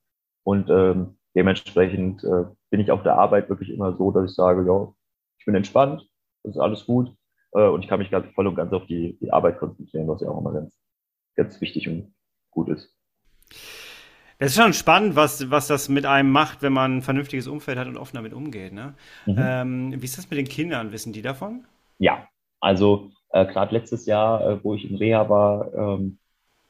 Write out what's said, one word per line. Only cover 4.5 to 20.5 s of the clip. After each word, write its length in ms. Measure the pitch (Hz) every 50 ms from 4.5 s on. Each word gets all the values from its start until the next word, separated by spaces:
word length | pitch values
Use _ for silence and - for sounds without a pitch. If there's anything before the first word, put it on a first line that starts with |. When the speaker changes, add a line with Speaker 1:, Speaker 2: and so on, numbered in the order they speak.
| 90 92 92
Speaker 1:
„Ja, 220 | 90 92 98 - - - _ _ _ _ _ _ _ _ _
ich 60 | _
bin 100 | - 104
entspannt, 520 | 95 101 - - 120 139 139 151 156 - _ _ _ _ _ _ _ -
das 120 | 107 98
ist 60 | 76
alles 240 | 69 98 107 - -
gut.“ 300 | - 120 127 123 123 - _ _ _ _ _ _ _ -
Äh, 140 | 101 107 98
und 140 | 90 87 95
ich 40 | -
kann 100 | 98 95
mich 120 | 95 95
ganz 160 | 98 92 - - -
voll 140 | - 98 98
und 80 | 85
ganz 180 | - 85 90 95
auf 120 | 90 - -
die, 300 | 85 85 82 85 - -
die 100 | - -
Arbeit 280 | - 78 95 87 85 -
konzentrieren, 480 | 78 - - - - - - 80 80 80
was 140 | 78 -
ja 80 | - -
auch 100 | 80 80
immer 140 | 80 78 78
ganz, 220 | 76 80 - _ _ _ _ _ _ _ _ _ _ _ _ _
ganz 260 | - - - - -
wichtig 260 | - - - - - 82
und 260 | 82 85 101 - _ _ _ _ _ _ _ _
gut 180 | - - 82 -
ist. 260 | - - - _ _ _ _ _ _ _ _ _ _ _ _ _ - - - - - - - - - - - - _ _ _ _ _ -
Speaker 2:
Das 120 | 139 139
ist 60 | 131 208
schon 160 | 233 214 -
spannend, 420 | - - - 165 190 214 208 147
was, 360 | 147 151 139 139 - 135 127
was 160 | 139 147 135 -
das 200 | 151 135 - -
mit 180 | 139 139 135
einem 260 | 139 139 139 139 135
macht, 320 | 135 147 151 - - - 143
wenn 100 | 139 135
man 240 | 131 131 131 131 131
ein 40 | 127
vernünftiges 440 | - 135 139 143 139 - 131 117 131
Umfeld 300 | 143 147 - - 131 127
hat 100 | 127 127
und 100 | 123 -
offen 180 | 131 - -
damit 180 | 120 110 110 -
umgeht, 400 | 123 147 156 - 101 95 92 95
ne? 220 | 101 123 143 139 - _ - - - -
Speaker 1:
Mhm. 100 | 104 98 113
Speaker 2:
Ähm, 560 | 131 127 127 127 127 127 127 127 127 131 131 131
wie 40 | 127
ist 120 | 127 - -
das 120 | 180 -
mit 80 | 156 143
den 80 | 135
Kindern? 440 | 120